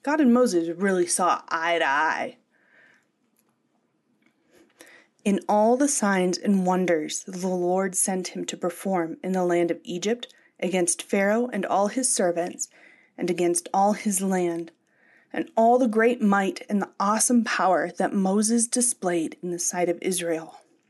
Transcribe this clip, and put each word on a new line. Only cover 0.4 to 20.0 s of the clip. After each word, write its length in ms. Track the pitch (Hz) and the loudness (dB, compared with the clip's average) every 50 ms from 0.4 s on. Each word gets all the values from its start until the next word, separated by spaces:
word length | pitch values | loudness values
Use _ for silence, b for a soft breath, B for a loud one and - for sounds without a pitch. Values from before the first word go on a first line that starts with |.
| 254 233 180 175 165 165 165 | 4 4 2 0 0 -2 -4
really 300 | 170 196 196 190 180 175 | -2 0 0 2 2 0
saw 380 | 175 - - 185 170 - - - - | 0 0 0 2 0 0 -2 -4 -6
eye 280 | - 165 160 170 170 | -4 -2 0 0 0
to 100 | 165 160 | 2 2
eye. 500 | 139 135 147 156 160 104 80 123 - - _ _ b b b b b b b b b b b b b b _ _ _ _ _ _ _ _ _ _ _ _ _ _ _ _ _ _ _ _ _ _ _ _ _ b b b b b b b b b b b b b b b b _ | 0 2 2 0 0 0 -2 -6 -8 -10 _ _ b b b b b b b b b b b b b b _ _ _ _ _ _ _ _ _ _ _ _ _ _ _ _ _ _ _ _ _ _ _ _ _ b b b b b b b b b b b b b b b b _
In 160 | 208 202 - - | 0 0 0 0
all 300 | - 202 208 214 226 247 | 0 2 4 4 4 4
the 100 | 254 285 | 4 2
signs 480 | 285 - - 220 202 196 185 180 180 175 | 0 0 0 0 2 2 2 2 0 0
and 300 | - - 208 202 190 185 | -2 0 2 2 2 2
wonders 580 | 180 185 180 185 170 170 156 151 151 - - - | 2 0 2 2 2 0 0 0 -6 -8 -10 -10
the 220 | - 185 175 185 | -12 -10 -6 -4
Lord 480 | 185 185 180 175 175 180 190 196 190 185 | -4 -2 -2 0 0 0 0 -2 -2 -2
sent 340 | - - 208 190 185 180 - | -2 -2 -2 -2 -4 -6 -8
him 160 | - 185 170 | -10 -10 -10
to 120 | - - | -10 -8
perform 600 | 175 - 175 175 - - 196 190 180 165 165 - - - | -6 -6 -6 -6 -6 -4 -2 -2 -2 -2 -4 -6 -8 -6
in 100 | 185 190 | -4 -2
the 120 | 185 180 | 0 0
land 240 | 180 175 175 175 160 | 2 2 2 2 0
of 100 | 165 - _ | 0 -4 _
Egypt, 500 | - 175 175 175 208 240 240 - b b b b b b b | -10 -8 -6 -2 -4 -4 -4 -6 b b b b b b b
against 440 | - 180 180 185 180 170 - - - | -6 -2 0 0 0 0 -2 -6 -4
Pharaoh 460 | - - 202 196 202 214 233 240 247 - | -2 0 0 2 2 2 0 0 -2 -4
and 140 | 208 185 | -6 -4
all 200 | - - 190 202 | 0 0 0 0
his 240 | 208 202 262 254 - | 0 0 -2 -2 -2
servants, 560 | - - 196 175 170 170 170 180 - - - b b b b b b b b b b | 0 0 0 0 0 -2 -4 -6 -6 -10 -12 b b b b b b b b b b
and 140 | - - 175 | -6 -4 -4
against 400 | 180 170 175 170 175 175 - - | -2 0 0 0 0 0 -4 -2
all 220 | - 196 196 208 214 | 0 2 2 2 2
his 280 | 196 - 214 196 190 | 0 -2 -2 -2 0
land, 500 | 196 190 190 185 180 175 170 165 170 165 _ _ b b b b b b b b b b | 0 0 0 0 0 -2 -2 -6 -8 -12 _ _ b b b b b b b b b b
and 200 | - - - - _ | -8 -8 -8 -2 _
all 220 | - 226 233 240 | 4 4 6 6
the 100 | 254 262 | 4 4
great 320 | 233 208 220 226 240 240 240 | 2 2 4 4 2 2 2
might 460 | 220 202 196 196 196 190 175 - - | 2 2 2 2 0 -2 -4 -8 -6
and 140 | - 220 196 | -4 -2 -2
the 80 | 185 - _ _ | -2 -4 _ _
awesome 440 | 196 202 214 220 - - 247 240 214 | 0 0 2 2 2 2 2 2 2
power 480 | - - - 175 185 180 151 151 180 - - | 0 -2 0 2 2 2 2 0 -2 -4 -4
that 120 | 190 170 | -4 -2
Moses 540 | - 202 190 190 196 214 214 214 233 233 226 | -2 -2 0 0 0 2 2 2 2 0 0
displayed 720 | 233 - 254 240 240 - _ - 180 175 170 160 - - _ - | 0 0 0 0 -2 -2 _ -4 -2 -2 -2 -2 -4 -8 _ -8
in 80 | 180 | -8
the 80 | 175 170 | -6 -4
sight 280 | - - - 180 175 | -6 -4 -2 -2 0
of 120 | 170 170 - | -2 -2 -2